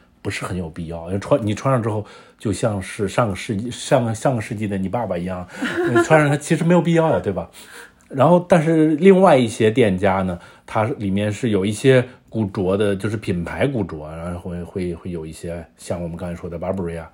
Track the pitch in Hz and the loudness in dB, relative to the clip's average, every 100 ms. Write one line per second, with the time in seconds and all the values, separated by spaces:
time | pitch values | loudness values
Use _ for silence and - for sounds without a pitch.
0 | _ _ 104 - - 90 82 78 80 82 | _ _ -10 -8 -6 -6 -8 -8 -10 -10
1 | 82 98 - 143 107 101 139 131 113 107 | -6 -6 0 0 0 -2 0 0 0 -4
2 | 95 - - _ 117 95 120 101 92 - | -6 -14 -20 _ -4 -2 -2 -2 -6 -4
3 | 98 - 117 90 - 101 120 113 - 139 | -4 0 0 -2 -4 -6 -6 -8 0 2
4 | 117 107 147 120 101 104 107 98 92 117 | 2 0 0 -2 -4 -6 -4 -4 -4 -4
5 | 92 90 90 90 90 - - - 349 339 | -4 -4 -4 -6 -10 -10 -6 -2 0 2
6 | 330 156 147 143 - 160 165 175 160 165 | 4 4 4 0 0 0 4 4 4 2
7 | 160 123 107 90 82 - - - - _ | 2 0 -2 -6 -8 -14 -20 -20 -20 _
8 | - 135 143 175 175 180 156 160 156 151 | -8 2 4 4 6 4 4 4 4 4
9 | 185 185 190 143 117 - 110 113 110 90 | 6 8 8 6 4 2 2 4 4 4
10 | 95 95 92 87 - - - 113 107 - | 2 2 0 -4 -10 -20 -8 -2 -2 -2
11 | 104 95 104 104 120 101 95 101 135 131 | -2 0 -2 -2 0 0 0 2 6 6
12 | 123 - _ 113 101 101 92 101 104 98 | 4 -6 _ -4 -4 -2 0 2 2 0
13 | 107 107 107 90 85 - 127 131 90 80 | -2 -4 -4 -4 -4 -2 -2 -2 -4 -8
14 | 76 80 85 87 92 87 85 98 90 85 | -12 -10 -10 -8 -8 -10 -8 -6 -6 -8
15 | 95 85 80 78 87 85 82 _ - 90 | -8 -10 -10 -12 -10 -10 -12 _ -10 -8
16 | 85 85 90 87 90 85 87 95 85 82 | -8 -8 -10 -10 -10 -8 -6 -4 -4 -8
17 | 80 | -12